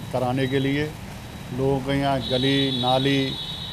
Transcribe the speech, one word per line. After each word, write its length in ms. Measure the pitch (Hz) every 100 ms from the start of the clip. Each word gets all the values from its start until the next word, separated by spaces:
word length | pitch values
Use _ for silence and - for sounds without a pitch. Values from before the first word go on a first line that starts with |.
| -
कराने 340 | 123 123 127 135
के 120 | 135
लिए, 260 | 135 143 151 - - - - - -
लोगों 240 | 123 135 139
के 180 | 131 139
यहाँ 200 | 139 135
गली, 580 | 117 127 135 139 139 131
नाली 520 | 123 131 135 139 135 135 - - -